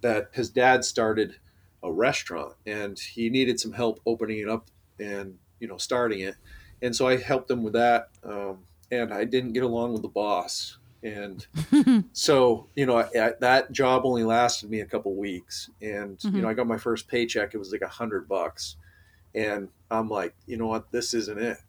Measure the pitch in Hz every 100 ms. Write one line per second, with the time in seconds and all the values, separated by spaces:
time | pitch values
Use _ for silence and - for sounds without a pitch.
0 | 120 107 104 - 113 - 127 127 117 -
1 | 110 107 107 - _ _ _ _ 87 82
2 | 120 139 - 85 71 - - 107 101 98
3 | - - 113 131 127 120 117 110 117 107
4 | - 113 110 107 104 113 - _ _ _
5 | 104 101 98 92 _ _ 117 92 - 123
6 | 120 101 95 - - - - - 123 117
7 | 127 127 127 135 - 123 110 113 120 117
8 | - _ - 104 101 95 - _ _ 123
9 | 117 104 110 127 127 113 127 117 120 113
10 | - - 104 95 87 - - - _ _
11 | 113 104 101 95 - 156 156 294 262 240
12 | - - - 143 127 110 - - 135 120
13 | 110 120 110 - 123 131 127 135 131 127
14 | 131 123 113 117 120 - 104 110 98 107
15 | 101 95 101 90 - - - _ 107 104
16 | 101 95 107 98 113 110 120 110 - 110
17 | - 123 117 113 101 110 95 101 95 -
18 | 117 101 76 95 82 - - - - _
19 | _ _ _ 110 107 104 98 _ _ 113
20 | 110 107 87 _ - 120 113 110 - 120
21 | 117 117 104 104 117 104